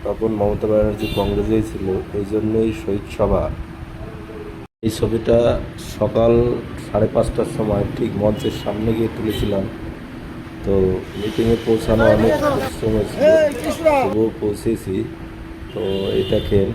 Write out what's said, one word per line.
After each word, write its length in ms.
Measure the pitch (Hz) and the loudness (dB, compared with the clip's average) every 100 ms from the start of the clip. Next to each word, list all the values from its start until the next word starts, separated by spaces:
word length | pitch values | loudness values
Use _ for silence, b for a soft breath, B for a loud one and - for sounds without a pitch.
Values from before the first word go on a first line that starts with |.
তখন 260 | 107 98 110 | -4 -2 -2
মমতা 340 | 107 104 104 107 | 2 0 0 2
ব্যানার্জি 400 | 107 107 104 107 - | 4 4 0 -2 0
কংগ্রেসেই 460 | 101 101 104 110 | 2 0 2 2
ছিল, 240 | 107 - 95 95 - | 0 -4 -2 -2 -2
এই 120 | 104 98 | -6 -2
জন্যই 400 | 107 107 110 110 | -2 2 2 0
শহীদ 320 | 107 - 101 - - | -2 -4 -4 -4 -2
সভা। 280 | 101 95 76 - - - - - - - - - - - - _ | 2 2 0 -6 -10 -12 -14 -12 -12 -12 -14 -12 -12 -14 -16 _
এই 80 | 113 | -4
ছবিটা 460 | - 107 113 - 117 120 127 - - - - | -2 0 0 4 4 4 0 -4 -12 -12 -2
সকাল 340 | 107 113 117 117 120 - - - | 0 4 6 6 4 0 -6 -12
সাড়ে 240 | - 104 107 | -4 0 2
পাঁচটার 340 | 117 - - 110 - | 2 0 0 -2 -2
সময় 280 | 107 101 101 - | 0 0 0 -2
ঠিক 140 | 117 101 | -2 2
মঞ্চের 380 | 104 107 113 - | 2 2 -2 -4
সামনে 260 | 104 104 110 | -6 -2 0
গিয়ে 180 | 113 110 - | 0 -2 -2
তুলেছিলাম, 480 | 107 101 104 98 98 - - - - - - - - - | -4 -2 0 0 -4 -8 -12 -12 -14 -14 -14 -14 -14 -8
তো 80 | - 98 95 92 - - | 0 2 4 0 -6 -6
মিটিংয়ে 400 | 104 117 113 113 - | -4 0 2 2 2
পৌঁছানো 360 | 110 - 113 110 | 2 4 4 6
অনেক 220 | 104 110 - | 6 4 4
পরিশ্রম 520 | 101 - - - 110 | 2 0 -2 -2 0
হয়েছিল, 920 | 110 101 180 294 320 302 247 311 302 320 285 | 0 0 4 6 6 4 0 -6 0 2 4
তবুও 260 | 220 - 113 - | 2 2 0 0
পৌঁছেছি। 560 | 104 101 113 110 104 104 113 - - - - - - | -4 -2 -2 -2 -2 -4 -4 -10 -14 -14 -14 -14 -10
তো 80 | 104 98 98 98 | -6 -2 -2 0
এই 120 | 107 - | 0 2
দেখেন 380 | 107 - 101 98 | 0 4 2 2